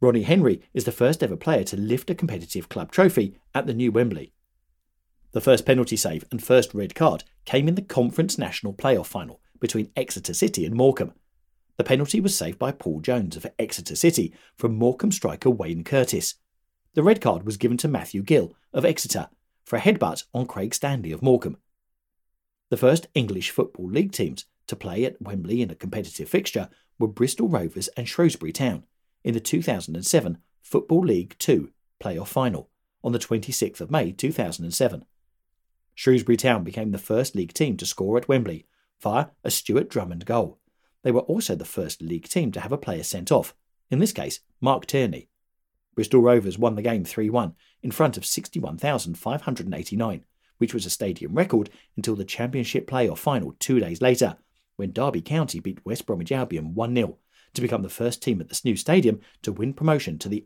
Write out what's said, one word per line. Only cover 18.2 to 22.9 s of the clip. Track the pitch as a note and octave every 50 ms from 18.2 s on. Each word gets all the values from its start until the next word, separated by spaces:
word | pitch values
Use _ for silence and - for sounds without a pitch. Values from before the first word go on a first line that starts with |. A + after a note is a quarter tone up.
| G2
Gill | - D#3+ B2+ F2 - - _ _ _ -
of | C3+ -
Exeter | - D#3+ - - - - F#2+ - - _ _ _ _ _ _ _
for | - A#2+
a | G#2+
headbutt | - G#3 G#3+ - G#2+ E2+ D#2+ - - _ -
on | B2 B2+
Craig | - - G2 F#2+ A#2 -
Stanley | - C#3+ C#3 C#3 A#2+ - D#2+
of | D#2 -
Morecambe. | B2+ C3+ B2+ A#2 - E2 C2+ - _ _ _ _ _ _ _ _ _ _ _ _ _ _ _ _ _ _ _ _ _ -
The | B2
first | - B2+ B2+